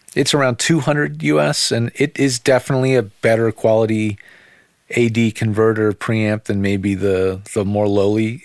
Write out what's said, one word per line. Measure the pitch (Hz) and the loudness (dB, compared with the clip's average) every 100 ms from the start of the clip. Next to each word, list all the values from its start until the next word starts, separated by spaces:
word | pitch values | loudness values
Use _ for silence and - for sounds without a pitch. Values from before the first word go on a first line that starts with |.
| - | -6
It's | - 139 | -2 0
around | 151 131 117 | 2 2 0
two | - 165 | 0 0
hundred | 143 147 147 151 | 0 -2 -2 -4
U | 147 151 | 0 2
S, | 147 147 - | 0 -2 -2
and | 117 117 | -2 -4
it | - 143 - | -2 -4 0
is | 135 120 | -2 0
definitely | - 127 - 135 131 | 2 0 0 0 2
a | 127 | 0
better | 101 - 113 113 113 | 0 -2 0 2 0
quality | - 113 110 110 110 107 104 - - _ _ _ _ _ | 0 2 2 2 0 -4 -6 -14 -20 _ _ _ _ _
A | 123 117 | 0 0
D | 113 113 | 2 0
converter | - 110 107 110 110 107 | 0 -2 2 2 2 0
preamp | 101 - 110 107 107 | -2 -4 -2 0 -2
than | - 101 | -4 -2
maybe | 98 101 101 | -2 -2 -2
the, | 95 98 92 95 95 101 | 0 0 0 0 -4 -6
the | 113 | -4
more | 98 104 104 | -2 0 0
lowly | 101 98 110 110 120 | 2 2 0 -2 -6